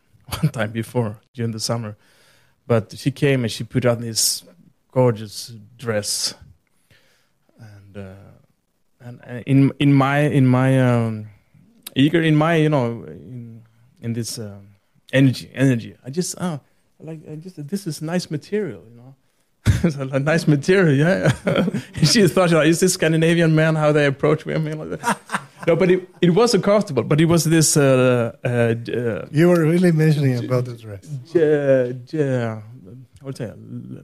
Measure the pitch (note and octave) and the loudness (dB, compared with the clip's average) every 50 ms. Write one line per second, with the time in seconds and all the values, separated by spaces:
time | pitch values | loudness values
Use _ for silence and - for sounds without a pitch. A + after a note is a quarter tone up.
0 | _ _ _ _ _ - - - - D3+ - A#2 G#2+ G#2 A2 A#2 A2 - - B2 | _ _ _ _ _ -12 -6 -4 -2 -2 -2 -2 -4 -4 -4 -6 -8 -4 -4 -4
1 | A#2 G#2 G2+ - _ _ _ B2 A#2 A#2 A2 A2 - - A#2 A#2 A2+ G#2+ G2+ - | -4 -4 -6 -12 _ _ _ -8 -6 -6 -6 -6 -6 -6 -6 -6 -6 -10 -14 -16
2 | _ _ _ _ _ _ _ _ _ _ _ _ _ - A#2+ A2 F#2+ - - - | _ _ _ _ _ _ _ _ _ _ _ _ _ -2 0 0 0 -4 -8 -8
3 | - C#3+ C3+ - D3+ C#3 C3+ C3 A#2+ G#2+ - - B2 - - C3 A#2+ B2 A#2 A2+ | -4 -4 -4 0 0 0 2 2 0 -2 -6 -8 -10 -6 -4 -2 0 0 0 -2
4 | A#2+ A#2 A2 G#2 - - - - - - - _ _ _ _ _ _ _ - C3 | -4 -6 -4 -2 -2 -2 -4 -6 -10 -16 -20 _ _ _ _ _ _ _ -2 0
5 | B2+ B2 A2+ G#2 A2 G#2 - - - - A#2 A2 G#2 A2 A#2+ A#2 - A#2 A2 G#2 | 2 2 0 -2 -6 -14 -14 -16 -16 -16 -18 -20 -20 -20 -20 -12 -8 -6 -4 -4
6 | G2+ - - - - - - - - - - _ _ _ _ _ _ _ _ _ | -4 -4 -6 -6 -6 -8 -10 -12 -20 -20 -20 _ _ _ _ _ _ _ _ _
7 | _ _ _ _ _ _ _ _ _ _ _ _ A#2+ G#2+ G#2 G2+ G2 G2+ G2 G2+ | _ _ _ _ _ _ _ _ _ _ _ _ -20 -20 -20 -20 -20 -20 -18 -16
8 | G2 F#2+ F#2+ G2 G2 G2 - _ _ _ _ _ _ _ _ _ _ _ _ _ | -16 -16 -18 -20 -20 -20 -20 _ _ _ _ _ _ _ _ _ _ _ _ _
9 | B2 A#2+ A#2+ - - B2 B2 A#2+ - - C3+ C3+ C#3 C3 - - D3 C#3+ C#3 C3+ | -20 -20 -20 -18 -18 -16 -14 -10 -4 0 4 4 4 4 2 2 2 4 4 4
10 | C3 C#3 C#3 C#3+ D3 D3+ D3 C#3+ C3 B2+ B2+ B2+ C3 C3 C3+ C3 C3 B2 A#2+ A#2 | 4 2 2 2 0 2 2 2 4 4 4 4 2 2 2 2 2 2 2 0
11 | A#2 A2+ A2 G#2+ G#2+ G#2+ G#2 _ _ _ _ _ _ _ _ _ - - - B2+ | 0 -2 -4 -8 -12 -14 -18 _ _ _ _ _ _ _ _ _ -20 -8 -2 0
12 | C3+ D#3 E3 E3+ D#3+ D#3+ D3+ D3+ D3+ E3 E3+ D#3+ D3+ D3+ D3+ C3+ A#2+ A#2 A#2 A2+ | 2 2 2 2 2 2 2 2 2 2 2 2 2 2 2 0 0 -2 -4 -8
13 | D2+ D#2 D#2 - C#2+ F#2 B2+ B2 A#2 A#2 A2+ A2+ A2+ _ _ _ _ _ _ _ | -12 -16 -18 -18 -18 -18 -18 -16 -16 -18 -20 -20 -20 _ _ _ _ _ _ _
14 | - A#2 A2+ A#2+ A2+ - - A#2+ A2 G#2 G2+ G2+ G2 G2+ G2+ _ _ _ _ _ | -10 -8 -6 -6 -6 -8 -10 -12 -12 -14 -16 -18 -20 -20 -20 _ _ _ _ _
15 | _ _ - C3+ C#3 C3 A#2+ - E2 - - A#2+ C3+ C3+ B2 A#2 G#2 G2+ G2+ - | _ _ 0 2 4 2 2 0 -6 -12 -4 -2 0 0 0 -2 -4 -10 -16 -18
16 | - B2 C#3 F3 F3+ - - - F#3 F3+ D#3 C3 - _ _ _ _ _ _ _ | -18 -12 -8 -8 -8 -8 -8 -8 -8 -8 -8 -10 -12 _ _ _ _ _ _ _
17 | - D#3 E3 D#3 - - D#3 D#3 D#3+ F#3 - - D3 C#3+ G3+ G3+ - E3+ D3 - | -18 -18 -18 -16 -16 -16 -16 -16 -16 -18 -18 -16 -12 -10 -10 -10 -8 -10 -10 -10
18 | D#3 D#3+ F3 F3+ F3 - D#3 D3 - - G3+ G#3+ G#3 D3+ G#2 E2+ D#2 A2+ A#2 A#2 | -8 -6 -4 -4 -4 -6 -8 -10 -8 -8 -8 -6 -6 -8 -10 -14 -18 -20 -20 -20
19 | A#2+ C3 C3+ _ _ _ _ _ _ _ _ _ - - - - - E3+ C#3+ C#3+ | -20 -20 -20 _ _ _ _ _ _ _ _ _ 0 0 0 2 0 -2 -2 -4
20 | C3+ C3+ C#3 C3+ C#3 D#3 E3 E3 E3 D#3 D3 C#3 C3+ - F#3 G3+ F#3 D#3 C3+ C3+ | -6 -4 -4 -2 0 0 0 2 2 2 2 2 2 2 2 4 4 4 4 4
21 | D3+ F3 F#3+ C3 - D#3 - - - - - - F3+ F#3 - - - - - - | 2 2 2 2 2 0 0 0 -2 -2 -2 0 0 -2 -2 -6 -8 -10 -6 -2
22 | D#3 C#3+ - A#3+ G3 E3 - F#3+ F#3 E3+ E3+ D#3 D3+ D#3+ E3+ D#3+ F#3+ F#3 - - | 0 2 4 4 4 4 4 2 2 4 4 4 4 4 2 2 2 0 0 0
23 | E3 D#3+ E3 D#3+ D#3+ E3 E3+ E3+ E3+ D#3+ D#3+ D#3 D#3 D#3+ D#3+ D#3 D3+ D3+ D3+ D3+ | 0 0 2 2 2 2 2 2 2 4 4 4 4 2 2 2 2 2 2 2
24 | D3 C#3+ C#3 - - D3 D#3 D3+ - D#3 D3 D#3+ D#3 D3+ D#3 D#3 D#3+ D#3+ F3 D#3+ | 2 2 0 0 0 0 0 0 -2 -4 -4 -4 -4 -4 -6 -10 -10 -10 -10 -6
25 | - B3 - - - - - - - - _ - - E3 E3 D#3 F#3+ F3+ F#3 F#3 | -4 -4 -4 -4 -6 -10 -10 -10 -10 -12 _ -6 -2 0 2 2 4 2 2 2
26 | - - - - F3 F3 E3 G3 A#3+ A#3 G#3 F#3 - G3+ G3+ G#3+ G3 - C#3 B2 | 0 -6 -6 0 2 2 4 4 2 2 2 0 2 2 2 2 0 0 -2 -4
27 | - - D3+ C#3+ E3+ D#3 E3+ E3 - D3+ D#3+ E3 D3+ - - D3+ C#3+ C3+ C3 B2+ | -2 0 2 2 4 4 4 2 2 2 2 2 4 2 2 4 4 4 4 4
28 | B2+ B2+ B2 A#2+ A#2 A#2 - - - B2+ B2 A#2+ A#2 A2+ A2+ A#2 A#2 - - A#2 | 4 4 2 2 0 -2 -6 -6 -6 -2 0 0 0 0 0 -2 -6 -6 -6 -4
29 | B2 A#2 G#2 D#2 - - - C#3+ E3+ F3 F3+ E3+ D#3+ D3+ E3+ F3 F3+ F3 E3 D#3 | -4 -4 -4 -6 -8 -4 0 2 4 4 4 4 2 2 2 4 4 4 4 4
30 | D#3 D#3+ D3 D3 C#3+ C3 B2+ B2 A#2 - B2+ B2 B2 B2 A#2+ A2+ A2 A2 G2+ F#2+ | 4 4 2 2 2 0 0 -2 -2 -2 -2 -2 -2 -4 -8 -14 -14 -16 -16 -16
31 | - D3+ D3 C3 B2 - - F3 D#3 D3+ D3+ D3 C#3+ C3+ C3+ C3 B2 B2 B2+ B2+ | -14 -12 -14 -14 -6 -2 0 2 2 2 2 2 2 4 2 2 2 0 -4 -10
32 | A#2+ - - D#3 C#3+ C3+ B2+ B2 A#2 A2+ A2 G#2+ G#2 A2 B2 C3 - F#2+ A#2 C3 | -12 -8 -4 -2 -2 0 -2 -2 -2 -4 -6 -8 -12 -18 -20 -20 -20 -20 -20 -20
33 | B2+ - _ - C3+ C3+ C3+ - B2 G2+ - G#2 A2 A2+ B2 B2 A#2 B2 C3 - | -20 -20 _ -20 -16 -16 -12 -12 -12 -12 -12 -16 -18 -16 -14 -14 -14 -14 -16 -18